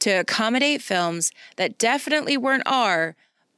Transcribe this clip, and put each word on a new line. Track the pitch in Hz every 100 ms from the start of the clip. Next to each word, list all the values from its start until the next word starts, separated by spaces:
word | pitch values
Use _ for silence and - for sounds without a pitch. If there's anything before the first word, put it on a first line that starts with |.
to | 208
accommodate | 185 175 - 220 254 285 294
films | - 185 170 170 160 - - -
that | 170 -
definitely | 226 277 - 302 285 277
weren't | 269 269 -
R, | 262 214 165 160 - _ _ _